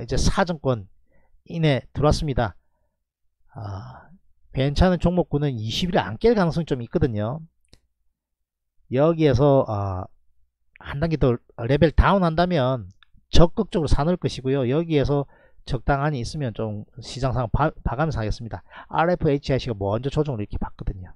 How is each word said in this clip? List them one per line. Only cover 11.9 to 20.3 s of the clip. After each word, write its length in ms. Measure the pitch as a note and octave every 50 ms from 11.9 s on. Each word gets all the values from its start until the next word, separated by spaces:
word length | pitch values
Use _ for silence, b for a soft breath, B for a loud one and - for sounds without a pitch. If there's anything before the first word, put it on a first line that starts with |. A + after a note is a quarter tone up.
다운 320 | - - - D3 F#3 G3+ F3+
한다면 640 | E3 D#3+ D#3+ F3 F3+ F3+ D#3 B2 B2+ C3 B2+ G2+ F2+ - _ _ _ _ - _ _ -
적극적으로 540 | - D#3+ F3 - - G3+ - - G3 D#3 B2+
사놓을 280 | - - C#3+ E3 F3+
것이고요. 540 | F3 - - - - B2+ C3 C3+ C#3 C3 A#2+
여기에서 560 | C3 D#3 E3+ E3+ D#3+ C#3+ B2+ B2 C#3+ C#3+ C#3 b b b b b b b -
적당한이 540 | - - A#2 - - C#3+ C#3 C#3 D#3 D3+ B2+
있으면 340 | A#2 - - D#3 C#3+ B2 G2+
좀 300 | - A2 A2 G#2 G#2 G#2+ - - -
시장 320 | A2+ - - B2+ B2 C3 A2+
상황 160 | B2 B2+ -
봐, 220 | - - C#3+ D#3+ - - -
봐가면서 360 | - A#2 B2 D#3 D#3+ B2+ A2+
하겠습니다. 440 | A2 G#2+ - - A#2 G#2+ F#2+ F2 - B B B B B
알에프에이치아이씨가 840 | - D3+ D#3+ F3 F3+ - - D#3+ C#3 C#3+ - - C#3+ B2 - B2+ A#2 G2
먼저 300 | G2 G2 G2+ A2+ B2 C#3+
조정을 300 | - D3+ D3+ D3+